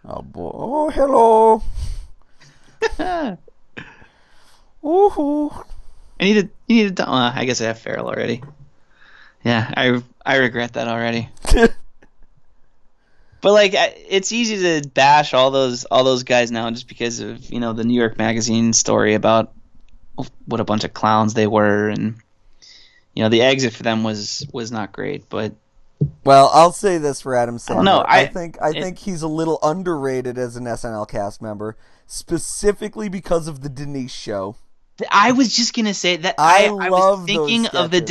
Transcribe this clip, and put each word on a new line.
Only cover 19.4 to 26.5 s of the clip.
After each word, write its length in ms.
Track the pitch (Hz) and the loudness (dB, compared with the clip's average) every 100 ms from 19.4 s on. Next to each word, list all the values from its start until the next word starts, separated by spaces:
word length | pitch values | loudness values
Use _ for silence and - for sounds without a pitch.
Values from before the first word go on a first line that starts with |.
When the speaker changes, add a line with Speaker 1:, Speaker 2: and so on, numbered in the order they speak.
| 110 - - - - - - - - - - | 0 -10 -20 -20 -20 -20 -16 -12 -12 -12 -8
Speaker 2:
what 140 | 113 | -6
a 40 | |
bunch 200 | 107 104 | -2 -2
of 100 | 95 | -4
clowns 400 | - 107 110 110 | -2 2 2 2
they 120 | 110 107 | 0 2
were, 440 | 107 104 104 107 | 2 2 2 -2
and, 240 | 104 107 113 _ _ _ _ - - - _ _ | -4 -6 -8 _ _ _ _ -20 -20 -20 _ _
you 80 | - | -2
know, 60 | 110 | 2
the 140 | 113 | 4
exit 320 | 127 135 127 | 4 2 -2
for 80 | 110 | -2
them 200 | 117 110 | -4 -2
was, 440 | 110 107 104 - - | -2 -4 -8 -10 -10
was 220 | 131 113 | -10 -8
not 200 | 110 98 | -8 -8
great, 360 | - 98 95 _ | -10 -10 -10 _
but 240 | 104 107 104 _ _ - _ 143 - | -8 -8 -10 _ _ -20 _ -6 -2
Speaker 1:
Well, 260 | 139 139 139 | 6 8 8